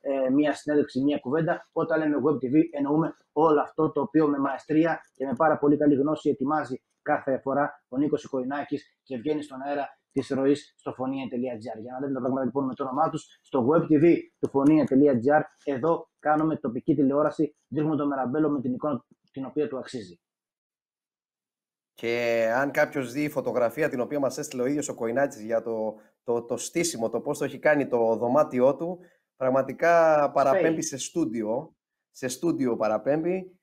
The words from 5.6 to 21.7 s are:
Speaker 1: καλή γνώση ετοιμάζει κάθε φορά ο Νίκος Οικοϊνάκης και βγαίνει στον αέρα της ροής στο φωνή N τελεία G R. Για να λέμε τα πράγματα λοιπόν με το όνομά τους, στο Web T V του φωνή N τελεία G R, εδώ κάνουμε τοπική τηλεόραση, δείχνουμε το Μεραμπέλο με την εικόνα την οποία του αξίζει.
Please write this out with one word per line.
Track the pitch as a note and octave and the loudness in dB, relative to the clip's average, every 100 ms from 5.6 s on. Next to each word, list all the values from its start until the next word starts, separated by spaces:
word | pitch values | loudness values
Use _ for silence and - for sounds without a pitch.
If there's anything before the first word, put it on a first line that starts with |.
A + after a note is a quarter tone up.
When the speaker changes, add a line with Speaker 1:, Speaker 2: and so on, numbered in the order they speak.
| D3 D3 | 2 4
Speaker 1:
καλή | D3 C3+ | 4 4
γνώση | D3 D#3 D3+ | 2 0 -2
ετοιμάζει | - C3 D3+ B2 B2+ _ _ | 0 -2 -2 -4 -10 _ _
κάθε | - C#3+ - B2+ | -2 -2 0 -4
φορά | C3+ C3+ C#3+ - _ | -2 -2 -2 -6 _
ο | B2+ | -2
Νίκος | D3 D3 | 0 0
Οικοϊνάκης | - C3 B2+ C#3+ C3+ C#3+ - _ | -2 -6 -4 -6 -6 -8 -10 _
και | _ B2+ | _ -8
βγαίνει | C3+ D3+ | -4 -6
στον | D3 C3 | -6 -12
αέρα | C#3 C#3+ C#3 _ _ | -6 -6 -6 _ _
της | - B2+ | -6 -4
ροής | C3 C3+ C#3+ - _ | 0 2 0 -2 _
στο | - | -12
φωνή | B2+ C3 C3+ C3 | -8 -6 -6 -8
N | |
τελεία | B2+ B2+ | -6 -6
G | A#2 A#2 A2+ | -8 -10 -12
R. | |
Για | A#2 | -12
να | B2+ | -8
λέμε | C#3 | -6
τα | C3+ | -4
πράγματα | B2+ C3+ B2+ | -2 -2 -2
λοιπόν | C3 C3+ | -2 -4
με | |
το | A#2 | -4
όνομά | C3 C3 D#3+ | -6 0 -2
τους, | D#3 - _ | -2 -10 _
στο | _ C3+ A#2 | _ 0 4
Web | E3 | 2
T | E3+ D3+ | 4 4
V | E3+ C#3+ - _ | 6 4 0 _
του | C3+ | -2
φωνή | C3+ C#3 D#3 | 2 4 4
N | C3 | 4
τελεία | C3+ D3 | 6 6
G | B2 A#2+ D3+ | 4 4 2
R, | - _ | 2 _
εδώ | - C3+ D#3 E3 - _ | -6 -2 0 0 -4 _
κάνουμε | D3+ D3+ D#3 D3 | 0 2 2 -2
τοπική | B2 A#2+ - D3 | -4 -4 -2 2
τηλεόραση, | C3+ C#3 D3+ - D3+ _ _ | 2 2 0 0 -4 _ _
δείχνουμε | C3+ D3+ D3 | -2 0 0
το | C#3+ | -2
Μεραμπέλο | C3+ B2+ D3+ D#3 | -2 -2 0 0
με | C#3+ | 0
την | B2 | -4
εικόνα | B2 D3+ B2+ _ _ _ | -4 -4 -4 _ _ _
την | C#3 C3 | -12 -8
οποία | D3+ D3+ | -4 -4
του | C3 | -6
αξίζει. | - B2+ F#2 F2 _ _ _ _ _ _ _ _ _ _ _ _ _ _ _ | -10 -12 -14 -18 _ _ _ _ _ _ _ _ _ _ _ _ _ _ _